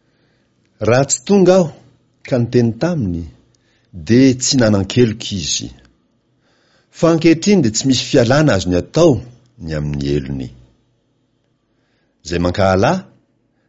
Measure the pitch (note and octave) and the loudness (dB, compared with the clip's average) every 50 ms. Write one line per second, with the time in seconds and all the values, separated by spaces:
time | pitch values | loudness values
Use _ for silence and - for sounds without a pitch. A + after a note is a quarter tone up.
0 | _ _ _ _ _ _ _ _ _ _ _ _ _ _ _ _ G#2+ G#2 A#2+ C3 | _ _ _ _ _ _ _ _ _ _ _ _ _ _ _ _ -2 0 2 2
1 | C#3 C3+ - - - - G3+ G3+ F3+ E3+ F#3 F#3+ F3 D3 - - _ _ _ _ | 0 0 -4 -6 -2 0 2 4 4 4 4 4 2 0 -6 -14 _ _ _ _
2 | _ _ _ _ _ - C#3 B2 A#2 G#2 B2 B2 A#2 A#2 G#2+ A2+ D#3+ E3+ F3+ D#3 | _ _ _ _ _ -4 -2 -2 -2 0 0 0 0 0 -2 -4 -4 -4 -4 -4
3 | G#2+ F#2 F2 E2+ E2 D#2 - _ _ _ _ _ _ _ _ _ _ _ - F2+ | -4 -4 -6 -6 -8 -12 -16 _ _ _ _ _ _ _ _ _ _ _ -18 -16
4 | D2+ D2+ A2 B2+ C3+ C3+ B2 B2 - - C#3+ C3 A#2+ G#2+ G#2+ G2 F#2+ F#2+ - B2 | -2 2 4 4 6 4 2 0 -2 -2 0 2 2 2 2 0 -2 -2 0 2
5 | B2 A2 G#2+ A2+ - - G#2 F#2 D2+ - - - A1+ - - - _ _ _ _ | 2 2 0 -6 -10 -10 -10 -8 -8 -8 -8 -8 -8 -12 -14 -18 _ _ _ _
6 | _ _ _ _ _ _ _ _ _ _ _ _ _ _ _ _ _ _ _ - | _ _ _ _ _ _ _ _ _ _ _ _ _ _ _ _ _ _ _ -2
7 | E3+ E3 E3+ D#3 D#3+ E3 E3 E3 - G3+ G#3 F#3 C3+ A2 G#2+ - - C3+ B2+ - | 0 2 2 2 4 2 2 2 2 2 2 2 2 0 -2 -2 -2 -2 -2 -2
8 | - - - C3+ A#2+ A2 C3 D3+ D#3 C#3+ G#2+ F#2+ - F2+ F2 F2 F2+ - - D#3+ | -2 0 0 2 2 2 2 2 2 2 0 0 -2 -2 -2 -2 -4 -2 0 2
9 | E3+ E3+ B2+ F#2+ - - - _ _ _ _ _ E2+ D#2+ D#2 D2+ D2+ D2 D2 C#2 | 2 4 2 0 -4 -10 -20 _ _ _ _ _ -12 -8 -8 -6 -6 -6 -6 -6
10 | C#2 C#2+ D2 D2 C2 B1+ C#2 C2+ B1+ B1 - - _ _ _ _ _ _ _ _ | -4 -4 -4 -4 -4 -6 -8 -10 -10 -12 -14 -20 _ _ _ _ _ _ _ _
11 | _ _ _ _ _ _ _ _ _ _ _ _ _ _ _ _ _ _ _ _ | _ _ _ _ _ _ _ _ _ _ _ _ _ _ _ _ _ _ _ _
12 | _ _ _ _ _ D#2+ F2 E2+ F2 F2+ F2 - F#2+ G2 F#2+ F#2 G#2+ C#3 F3+ F#3+ | _ _ _ _ _ -8 -6 -4 -4 -4 -2 0 0 2 2 2 2 0 0 -2
13 | - - _ _ _ _ _ _ _ _ _ _ _ | -6 -12 _ _ _ _ _ _ _ _ _ _ _